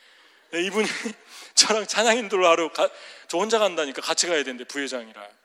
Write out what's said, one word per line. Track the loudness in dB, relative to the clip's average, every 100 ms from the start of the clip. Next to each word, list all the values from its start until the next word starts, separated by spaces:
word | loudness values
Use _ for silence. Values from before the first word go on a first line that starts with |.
| -20 -20 -20 _ -8
네, | -4
이분이 | -2 -2 -2 -2 -8 -10
<laughs> | -18 -20 -6 2
저랑 | 2 2 0
찬양 | 0 4 2
인도를 | 2 4 6
하러 | 6 2
가-, | 0 -2 -2 -20 -20 -6
저 | -2
혼자 | 2 2
간다니까 | 2 0 -4 -4
같이 | -4 -2 0
가야 | 0
되는데 | -2 -6
부회장이라. | -10 -6 -6 -6 -10 -18 -18 _